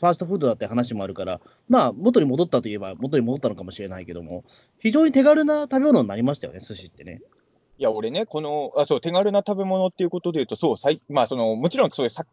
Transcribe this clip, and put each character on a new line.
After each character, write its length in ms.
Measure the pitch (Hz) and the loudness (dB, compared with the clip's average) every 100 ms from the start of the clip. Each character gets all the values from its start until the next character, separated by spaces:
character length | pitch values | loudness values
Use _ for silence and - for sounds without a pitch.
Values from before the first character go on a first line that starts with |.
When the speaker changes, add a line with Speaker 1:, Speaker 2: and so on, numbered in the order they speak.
Speaker 1:
ァ 100 | 175 | 0
ー 40 | |
ス 40 | 165 | 0
ト 80 | 170 | -2
フ 80 | |
ー 40 | 190 | 0
ド 80 | 131 | 0
だ 60 | |
っ 20 | 110 | 0
て 100 | 104 | -2
話 280 | 117 120 | -2 -2
も 80 | 107 | -4
あ 40 | 95 | -8
る 60 | |
か 100 | 98 | -8
ら、 160 | 92 90 _ _ - | -8 -8 _ _ 2
ま 180 | 247 131 | 2 2
あ、 60 | |
元 280 | 107 208 240 | 0 2 4
に 60 | 143 | 2
戻 180 | 131 | 0
っ 40 | 170 | 0
た 140 | 123 | 0
と 60 | 113 | -2
い 40 | |
え 60 | 104 | -8
ば 160 | 95 | -10
元 240 | 90 139 147 | -8 -2 0
に 60 | |
戻 140 | 117 139 | 0 -2
っ 20 | |
た 80 | 120 | -4
の 80 | 90 | -6
か 80 | |
も 80 | 92 | -12
し 100 | 98 | -12
れ 60 | 98 | -12
な 100 | 92 | -12
い 60 | 87 | -12
け 80 | |
ど 80 | 85 | -12
も、 220 | 80 90 - _ _ _ | -10 -12 -14 _ _ _
非 140 | 220 | 0
常 120 | 269 | 4
に 60 | 320 | 4
手 140 | 262 | 6
軽 200 | 277 311 | 6 6
な 180 | 294 302 | 4 0
食 120 | 285 | 0
べ 40 | 262 | 0
物 220 | 294 208 | 4 4
に 60 | 104 | 2
な 60 | |
り 80 | 101 | 0
ま 120 | 131 147 | -2 -2
し 20 | |
た 80 | - | -8
よ 60 | |
ね、 80 | 87 | -14
寿 160 | - 95 | -16 -16
司 100 | 90 | -16
っ 40 | |
て 120 | _ | _
ね。 200 | 85 90 - _ _ _ _ - | -18 -18 -20 _ _ _ _ -2
Speaker 2:
い 60 | |
や、 100 | 123 | -2
俺 180 | 110 110 | 0 -2
ね、 160 | 165 220 | -4 -4
こ 140 | 156 | -4
の、 320 | 151 147 135 143 | -4 -4 -2 0
あ、 100 | 143 | 0
そ 100 | 135 | 0
う、 40 | |
手 120 | 165 | 0
軽 180 | 180 208 | 0 2
な 140 | 202 202 | 2 0
食 120 | 196 | -2
べ 60 | |
物 220 | 190 190 185 | -2 0 0
っ 60 | |
て 100 | - | -2
い 40 | 170 | -4
う 40 | |
こ 100 | 180 | -2
と 120 | 180 | -4
で 60 | 156 | -2
言 60 | |
う 20 | 120 | -4
と、 80 | 110 | 0
そ 160 | 156 | 0
う、 60 | 107 | 0
さ 120 | 139 | 0
い-、 100 | 160 - | -2 -2
ま 140 | 143 | 0
あ、 40 | 113 | 0
そ 100 | 127 | 0
の、 200 | 113 110 | 0 0
も 120 | 160 | -2
ち 80 | 262 | 0
ろ 100 | 190 | 0
ん 40 | |
そ 120 | - | 0
う 40 | 120 | -4
い 20 | |
う 20 | |
さ-、 160 | - - | -4 -14